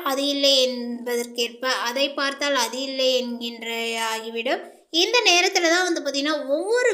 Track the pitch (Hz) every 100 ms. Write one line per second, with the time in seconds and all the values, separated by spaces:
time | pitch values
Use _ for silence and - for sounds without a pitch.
0 | 294 269 285 277 277 269 254 247 240 240
1 | 240 240 240 240 233 233 254 247 226 240
2 | 285 277 277 269 285 277 226 247 269 269
3 | 262 254 240 240 233 233 233 226 233 226
4 | 226 220 226 233 233 339 - - _ 320
5 | 392 480 427 320 359 370 339 339 370 320
6 | 277 277 285 302 262 294 370 480 494